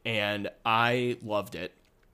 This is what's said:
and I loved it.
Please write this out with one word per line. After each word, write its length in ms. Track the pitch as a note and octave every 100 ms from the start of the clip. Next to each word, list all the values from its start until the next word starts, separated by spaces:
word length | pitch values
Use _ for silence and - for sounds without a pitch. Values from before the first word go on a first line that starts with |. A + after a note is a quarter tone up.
and 460 | A#2 A2 G#2 G#2 G2+ - A#2
I 520 | A2+ A#2 B2 B2 A#2+
loved 320 | A2+ G#2 G2 E2
it. 180 | F2+ - _ _ _